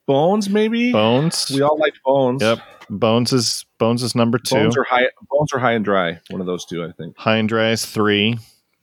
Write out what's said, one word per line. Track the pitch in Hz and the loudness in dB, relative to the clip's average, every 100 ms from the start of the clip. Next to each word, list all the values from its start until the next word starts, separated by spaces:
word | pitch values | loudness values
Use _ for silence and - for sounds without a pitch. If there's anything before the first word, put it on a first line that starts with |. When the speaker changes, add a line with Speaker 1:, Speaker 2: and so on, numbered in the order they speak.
| - | 0
Speaker 1:
Bones, | 135 165 214 196 | 2 4 2 0
maybe? | 208 220 233 247 | 0 0 0 0
Speaker 2:
Bones. | 160 110 123 160 - - | 2 2 2 0 -2 -4
Speaker 1:
We | 135 | 0
all | 143 156 | 0 2
liked | 156 - 131 | 0 -2 0
Bones. | 139 127 135 | 2 2 2
Speaker 2:
Yep. | 113 113 - - - | 0 0 -4 -20 -12
Bones | 98 113 117 120 | -2 2 2 2
is, | 131 113 - - - | 0 0 -4 -10 -2
Bones | 113 120 | 0 0
is | 123 120 | -2 0
number | 117 120 | 0 0
two. | - 131 | -2 0
Speaker 1:
Bones | 110 120 | 2 0
are | |
high, | 127 127 127 - - | 0 0 0 -2 -4
Bones | 143 151 | -2 -2
are | 131 | 0
High | 123 | 0
and | 117 | 0
Dry. | 101 98 87 85 - | 0 0 0 -4 -10
One | 95 | -10
of | 90 | -6
those | 90 - | -8 -8
two, | 85 85 | -10 -10
I | |
think. | - 85 - | -12 -16 -8
Speaker 2:
High | - 110 | -2 0
and | 110 | 0
Dry | 113 113 | 0 0
is | 113 - | -2 -4
three. | - 104 101 107 117 - _ _ _ | -2 0 2 0 -2 -8 _ _ _